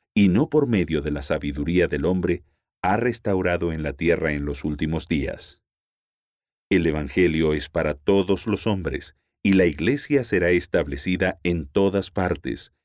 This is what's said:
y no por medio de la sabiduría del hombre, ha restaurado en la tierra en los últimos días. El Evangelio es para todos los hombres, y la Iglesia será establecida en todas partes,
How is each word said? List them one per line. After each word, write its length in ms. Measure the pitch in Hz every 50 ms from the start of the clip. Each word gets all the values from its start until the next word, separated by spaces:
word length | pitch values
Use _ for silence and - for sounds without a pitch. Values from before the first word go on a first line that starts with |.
| _ _ _
y 140 | - 101 95
no 220 | 87 104 147 151
por 160 | - 151 143
medio 340 | 123 117 98 87 73 78 76
de 100 | 71 76
la 120 | 73 73 69
sabiduría 680 | - 82 76 73 73 71 73 73 73 87 90 87 78
del 160 | 76 73 71
hombre, 400 | 85 92 92 85 87 87 85 - _ _ _ _ _ _ _ -
ha 160 | 90 98 107
restaurado 760 | 120 123 113 - - 104 98 92 92 90 87 85 87 85 80
en 100 | 80 78
la 120 | 76 69
tierra 380 | 69 80 82 82 - - 80 76
en 120 | 73 71
los 180 | 71 71 - -
últimos 460 | 80 76 73 82 78 80 80 - -
días. 540 | - 71 65 - - - - - - _ _ _ _ _ _ _ _ _ _ _ _ _ _ _ _ _ _ _ _ _ _ _
El 160 | 101 92 82
Evangelio 680 | 82 76 76 76 71 - 92 90 85 78 80 80 78 76
es 160 | 76 73 -
para 240 | - 82 78 76 71
todos 520 | - _ - 98 101 95 92 98 90 -
los 200 | 113 104 - -
hombres, 500 | - 104 98 87 - - 71 - - - _ _ _ _ _ -
y 120 | 101 98
la 100 | 95 92
Iglesia 580 | 87 73 71 82 104 135 143 - - 147 139 123
será 280 | - - 90 85 87
establecida 920 | 90 90 - - - 92 80 73 71 69 - - 92 85 92 90 - - -
en 240 | 90 87 85 73
todas 440 | 69 - 98 98 98 95 98 95 -
partes, 640 | - - 92 90 85 85 - 65 57 - - - _ _ _